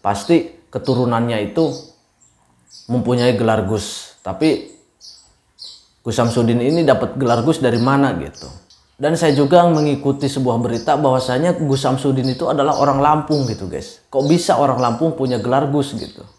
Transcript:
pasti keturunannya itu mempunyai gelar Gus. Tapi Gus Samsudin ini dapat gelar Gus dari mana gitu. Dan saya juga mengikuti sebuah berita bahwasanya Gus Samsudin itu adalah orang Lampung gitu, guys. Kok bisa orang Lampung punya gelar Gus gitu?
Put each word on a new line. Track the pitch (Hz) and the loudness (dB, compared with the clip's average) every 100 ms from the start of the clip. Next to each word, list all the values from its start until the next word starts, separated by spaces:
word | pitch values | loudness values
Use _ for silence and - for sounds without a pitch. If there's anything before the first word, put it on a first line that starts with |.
pasti | 101 101 - 170 - - _ | -2 -4 2 0 0 -16 _
keturunannya | - - 123 123 117 120 110 | -8 -2 0 0 0 0 -2
itu | 101 165 156 120 - _ _ _ _ _ _ _ _ - - | -2 -2 -2 -2 -14 _ _ _ _ _ _ _ _ -20 -4
mempunyai | 123 107 123 123 110 | -2 0 2 2 2
gelar | 110 110 | 0 0
Gus. | 95 107 - - - _ | 0 -4 -6 -12 -16 _
Tapi | 90 92 156 - - - _ _ - - _ _ _ _ - - _ _ | -12 -2 0 0 -6 -20 _ _ -20 -20 _ _ _ _ -20 -20 _ _
Gus | 117 113 | -4 0
Samsudin | 117 120 117 120 | 0 2 2 2
ini | 123 165 | 0 2
dapat | 147 120 123 | 2 2 0
gelar | 135 127 120 | -2 0 2
Gus | 127 160 | 0 0
dari | 127 120 | 0 2
mana | 123 139 139 87 | 2 2 0 -2
gitu. | 71 - 69 - _ - _ _ | -10 -14 -18 -20 _ -20 _ _
Dan | 147 165 | -2 2
saya | 160 | 2
juga | 139 139 175 | 2 4 6
mengikuti | 175 160 151 139 143 139 | 6 4 2 0 -2 -2
sebuah | 139 135 127 113 | -2 0 0 0
berita | 120 117 135 | -2 -2 0
bahwasanya | 143 143 131 127 127 175 175 | 2 2 2 0 0 0 0
Gus | 147 135 | 0 0
Samsudin | 135 131 139 135 127 | 0 0 0 0 -2
itu | 127 | -2
adalah | 170 147 143 143 | -2 0 0 2
orang | 143 139 | 2 2
Lampung | 143 151 147 151 | 2 2 0 -2
gitu, | 123 101 | -2 -6
guys. | 95 73 - - _ | -8 -10 -12 -20 _
Kok | 135 | -2
bisa | 143 175 - - | 2 2 2 0
orang | 143 123 | 2 0
Lampung | 123 117 160 | -2 0 -2
punya | 156 131 123 | -2 -4 -2
gelar | 110 131 147 | 0 0 0
Gus | 147 139 | -2 -2
gitu? | 110 80 - - | -6 -12 -16 -20